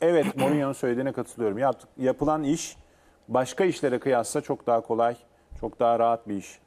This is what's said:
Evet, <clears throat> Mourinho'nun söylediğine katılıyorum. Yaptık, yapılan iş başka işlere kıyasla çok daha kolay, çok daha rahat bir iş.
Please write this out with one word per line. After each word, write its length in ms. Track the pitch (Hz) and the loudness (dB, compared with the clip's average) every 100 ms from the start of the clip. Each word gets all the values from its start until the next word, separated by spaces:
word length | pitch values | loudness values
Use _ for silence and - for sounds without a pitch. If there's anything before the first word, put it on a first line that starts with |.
Evet, 340 | 165 170 135 135 | 2 4 2 0
<clears throat> 0 | |
Mourinho'nun 360 | 135 147 139 | 0 2 0
söylediğine 380 | 135 127 120 135 | -2 -2 -2 -2
katılıyorum. 460 | 127 117 - 110 101 | -4 -8 -4 -2 0
Yaptık, 320 | 139 156 - - | 0 -2 -8 -4
yapılan 460 | 127 127 151 156 | -2 0 0 0
iş 340 | 143 170 - - - _ _ _ - | 0 -2 -4 -16 -20 _ _ _ -4
başka 360 | 123 131 - 185 | -2 -2 0 0
işlere 340 | - 139 123 | 0 -2 0
kıyasla 420 | 139 120 113 151 | 2 0 0 -4
çok 260 | - 135 - | -4 -4 0
daha 140 | 117 | 0
kolay, 340 | - 113 117 117 _ _ - - | 0 0 0 0 _ _ -20 -10
çok 200 | 113 - | -8 0
daha 200 | 117 117 | 2 4
rahat 300 | 117 117 101 | 2 0 -4
bir 60 | 101 | -8
iş. 240 | - - | -8 -20